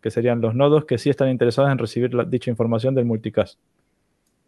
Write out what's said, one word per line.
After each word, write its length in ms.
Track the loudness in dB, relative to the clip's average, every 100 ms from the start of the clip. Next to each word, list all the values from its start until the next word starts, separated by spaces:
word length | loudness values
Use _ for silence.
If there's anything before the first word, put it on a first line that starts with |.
que 100 | -6
serían 300 | -2 0 0
los 120 | 0 2
nodos 300 | 4 4 2
que 120 | 0
sí 120 | 0
están 200 | 0 0
interesados 420 | 2 2 2 2
en 60 | 0
recibir 360 | -2 -2 -2
la, 100 | -2 -2
dicha 240 | -4 -4
información 440 | -2 -2 0 0 0
del 100 | 0
multicast. 520 | -2 -2 -2 -2 -6 _ _ _ _ _ _ _ _